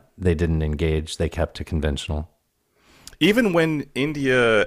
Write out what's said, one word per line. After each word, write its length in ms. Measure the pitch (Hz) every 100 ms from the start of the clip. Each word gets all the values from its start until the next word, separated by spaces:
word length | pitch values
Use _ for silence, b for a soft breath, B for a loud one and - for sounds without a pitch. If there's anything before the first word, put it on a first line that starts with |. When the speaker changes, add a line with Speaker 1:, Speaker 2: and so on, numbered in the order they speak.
| _ -
Speaker 1:
they 180 | 90 80
didn't 260 | 85 80
engage. 560 | 76 76 82 78 78 -
They 100 | 82
kept 280 | - 80 -
to 60 |
conventional. 680 | 78 80 76 73 - 76 78 _ _ _ _ B B B B B
Speaker 2:
Even 340 | 165 220 220
when 320 | 170 160 151 - 120
India 680 | 147 147 135 127 117 110